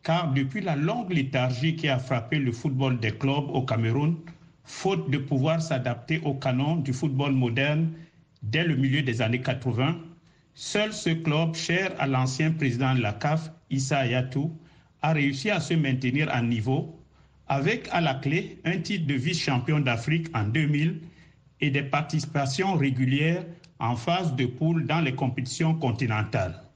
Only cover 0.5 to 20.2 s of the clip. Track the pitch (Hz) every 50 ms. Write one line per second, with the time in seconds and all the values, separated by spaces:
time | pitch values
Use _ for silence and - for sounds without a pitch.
0.5 | - 107 - 120 127 139 151 175 226 247 220 180 185 156 135 135 135 131 123 127
1.5 | 123 117 143 160 160 160 156 147 135 123 - - 135 120 113 - 160 151 139 123
2.5 | 117 - - 156 135 131 135 131 127 120 110 110 107 - - 135 139 143 139 135
3.5 | - 131 123 - 120 110 113 113 117 139 147 160 170 160 - - - - - -
4.5 | - _ _ - - - - 190 196 175 - 135 131 139 - - 143 131 131 156
5.5 | 160 165 160 - 143 127 120 127 120 117 - - 160 160 165 151 135 135 - 143
6.5 | 127 127 139 151 165 170 127 135 123 - - 156 131 131 143 143 135 131 127 120
7.5 | 113 123 135 143 151 156 165 160 160 - - - _ - _ _ _ _ - 107
8.5 | 110 160 170 170 151 127 135 135 131 151 147 131 117 110 117 110 120 123 127 -
9.5 | 123 - - 127 110 110 131 151 170 - - - - - _ _ _ _ _ _
10.5 | _ - - - - 208 214 220 214 - - 175 160 160 160 156 147 156 170 160
11.5 | 160 - - - 170 180 190 185 185 - 151 135 135 127 131 127 - - 156 160
12.5 | 160 - 143 131 113 120 135 127 131 127 113 104 101 - - 127 151 160 - -
13.5 | - - _ _ - 135 135 - 156 139 131 117 123 127 123 131 - 151 147 170
14.5 | 160 - - - - - _ _ _ _ - 156 160 151 143 139 135 135 - 214
15.5 | 208 175 160 - 175 165 151 135 127 131 127 127 123 143 151 147 - 123 120 117
16.5 | 120 113 104 131 131 156 165 - - - - _ _ _ - _ _ _ _ -
17.5 | 139 139 139 180 233 240 - - - 180 165 147 131 131 - 139 151 185 202 -
18.5 | - - - 160 180 - 165 - 202 185 160 135 143 131 120 165 185 160 - -
19.5 | 135 123 113 - 156 151 143 127 117 113 - - 156 170